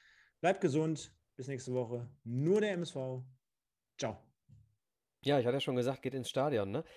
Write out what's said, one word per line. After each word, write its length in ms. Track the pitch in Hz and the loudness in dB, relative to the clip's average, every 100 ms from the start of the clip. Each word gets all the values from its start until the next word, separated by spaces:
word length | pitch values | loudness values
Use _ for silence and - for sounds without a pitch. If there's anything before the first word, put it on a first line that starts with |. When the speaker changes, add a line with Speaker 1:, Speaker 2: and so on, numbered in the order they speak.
| _ _ _ _ | _ _ _ _
Speaker 1:
Bleibt 220 | 170 190 | 2 2
gesund, 520 | 175 147 160 156 - _ _ - | 2 2 2 -2 -8 _ _ -12
bis 120 | 131 | -8
nächste 260 | 131 127 | -8 -4
Woche. 340 | 127 113 120 120 - | -4 -2 -6 -8 -12
Nur 380 | 113 123 156 208 | -6 0 2 4
der 100 | 208 | 2
M 80 | 180 | -2
S 120 | 165 | -4
V. 300 | 139 131 127 127 - _ _ _ _ _ - | -6 -6 -8 -10 -18 _ _ _ _ _ -6
Ciao. 180 | 123 101 _ _ _ - _ _ _ _ _ _ | -6 -6 _ _ _ -20 _ _ _ _ _ _
Speaker 2:
Ja, 160 | 135 143 | 2 4
ich 60 | 120 | 4
hatte 100 | 135 | 2
ja 40 | |
schon 160 | 143 127 | 2 2
gesagt, 240 | 120 131 | 0 0
geht 140 | 131 | -4
ins 160 | 131 117 | -4 -2
Stadion, 400 | 131 143 120 98 | 0 2 2 0
ne? 140 | 117 - | -2 -6